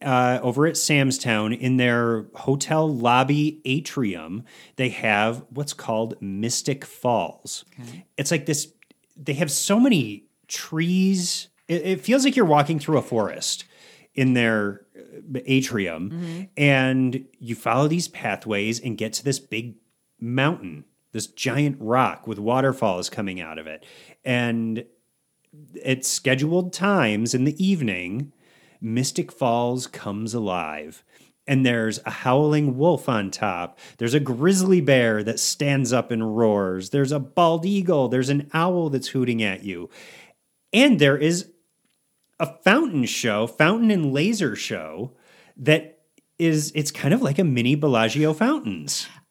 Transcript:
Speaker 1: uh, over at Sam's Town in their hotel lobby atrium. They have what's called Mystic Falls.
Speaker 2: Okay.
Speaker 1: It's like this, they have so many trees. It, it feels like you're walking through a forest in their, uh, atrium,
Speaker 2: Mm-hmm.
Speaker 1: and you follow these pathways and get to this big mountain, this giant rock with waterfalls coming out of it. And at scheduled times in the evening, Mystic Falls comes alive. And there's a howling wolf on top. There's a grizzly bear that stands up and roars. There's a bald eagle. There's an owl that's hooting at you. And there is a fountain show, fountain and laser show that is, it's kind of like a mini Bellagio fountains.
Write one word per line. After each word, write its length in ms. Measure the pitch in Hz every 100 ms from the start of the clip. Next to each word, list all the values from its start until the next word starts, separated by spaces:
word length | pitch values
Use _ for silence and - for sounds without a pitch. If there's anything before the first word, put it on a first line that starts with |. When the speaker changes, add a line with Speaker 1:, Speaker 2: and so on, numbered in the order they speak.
Speaker 1:
uh, 400 | 147 127 123 127
over 260 | 127 123 160
at 120 | 147
Sam's 400 | - 143 135 131
Town 340 | 127 107 107
in 240 | 120 127 127
their 480 | 123 120 117 113 -
hotel 540 | - - 139 - 160 156
lobby 680 | 127 120 123 135 147 151 151 131
atrium. 800 | 131 135 139 107 87 78 104 - - - -
They 120 | 127
have 560 | - 110 104 110 120 -
what's 240 | 127 143
called 400 | - - 110 117 -
Mystic 640 | 98 98 113 - - 135 -
Falls. 800 | - 123 117 82 - - - - -
Speaker 2:
Okay. 280 | 120 160 - -
Speaker 1:
It's 140 | 143
like 160 | 165 160
this, 220 | 143 - _ _ _ _
they 200 | 160 151
have 160 | 139 156
so 280 | - - 208
many 460 | 262 185 110 104 - _ -
trees. 1000 | - - 160 170 185 190 190 175 - - _ -
It, 160 | 170
it 160 | 175 185
feels 240 | - 262
like 100 | 269
you're 120 | 262 175
walking 320 | 147 143 160
through 180 | 160 143
a 40 |
forest 640 | - 117 95 78 - - - _ - - _
in 200 | - 131
their, 460 | 123 113 107 101 101 _ -
uh, 400 | - - - 131 -
atrium, 640 | - 131 117 90 80 98
Speaker 2:
Mm-hmm. 320 | 170 170 170 190 -
Speaker 1:
and 680 | 143 135 131 131 127 131 - _
you 160 | 117
follow 320 | 110 117 123 151
these 220 | 170 170
pathways 720 | - 110 95 110 101 107 117
and 180 | 127 98
get 140 | 110
to 100 | -
this 140 | 139 135
big 380 | - 113 117 - _ _ _ _
mountain, 640 | 117 131 143 175 92 73 - _ _
this 160 | 110 -
giant 480 | - 131 131 147 139
rock 480 | 110 127 113 - 113
with 140 | 107
waterfalls 680 | 107 127 135 - 107 90 85
coming 320 | - 98 92
out 160 | 80 80
of 120 | 78
it. 160 | 78 - - - _
And 600 | 131 123 120 117 113 113 - _ _ _ _ _ _ 151 147 -
at 200 | - 131
scheduled 680 | - - 131 131 151 175 180
times 600 | 175 196 196 113 104 117
in 100 | 127
the 200 | 139 147
evening, 680 | 190 180 117 90 90 113 143 _ _ _ _ _
Mystic 500 | 113 117 131 - 175
Falls 560 | - 123 117 120 127 -
comes 480 | - 104 104 113
alive. 720 | 120 101 90 78 76 78 - _ _ _ _ -
And 180 | 135
there's 340 | 127 117 110 107
a 60 | -
howling 680 | - 127 135 151 151 143 127
wolf 320 | 170 147 -
on 220 | 110 98
top. 480 | - 104 87 87 - - -
There's 160 | 117
a 60 | 143
grizzly 600 | 135 120 170 190 185 180
bear 420 | 139 131 117 107
that 180 | 104 113
stands 520 | - - 143 139 117
up 180 | 120 120
and 260 | 113 110 110
roars. 540 | 113 104 92 92 92
There's 220 | 143 135
a 60 | 147
bald 440 | 131 - 170 165 185
eagle. 420 | 202 180 151 123
There's 200 | 127 131
an 180 | 143 143
owl 380 | 160 180 180 156
that's 180 | 135 -
hooting 340 | 135 123 113
at 200 | 107 92
you. 240 | 101 87 87 - - - - _ _ _ _
And 260 | 214 285 175
there 180 | 143 139
is 320 | 156 175 - _ _ _ _ _ _ _ _ -
a 60 | 156 -
fountain 400 | 185 254 294 151
show, 420 | 113 - 117 104 117
fountain 440 | - 156 226 220
and 200 | 196 143
laser 440 | 135 190 214 139 101
show 560 | - 98 78 82 127 - _ _ _ -
that 420 | 135 156 - _ _ _ _ -
is, 340 | 165 156 147
it's 160 | 156 143
kind 240 | - 139
of 80 | 240
like 160 | 208 143
a 60 |
mini 300 | 170 123 120 147
Bellagio 560 | 151 117 113 143 151
fountains. 720 | 151 247 311 113 87 71 - - - _